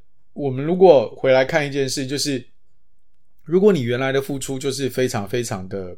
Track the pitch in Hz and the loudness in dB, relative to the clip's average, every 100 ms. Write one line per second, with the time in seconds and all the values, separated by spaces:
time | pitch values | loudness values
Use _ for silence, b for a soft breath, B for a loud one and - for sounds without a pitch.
0 | - - - - 139 127 151 180 185 143 | -20 -20 -18 -8 -6 -4 -2 6 8 8
1 | 107 - 135 131 131 165 143 139 135 147 | 4 0 2 4 2 -2 -2 -4 -4 -4
2 | 131 139 147 131 - - - - - - | -6 -6 -4 -6 -8 -20 -20 -20 -20 -20
3 | - - - - - 175 208 175 117 120 | -20 -20 -20 -20 -2 2 4 4 0 -2
4 | 135 135 135 139 - 135 139 123 131 - | -2 -2 -2 -6 -8 -6 -6 -4 -4 -2
5 | 127 120 101 123 117 101 92 101 90 | -2 -2 -6 -6 -6 -8 -8 -10 -10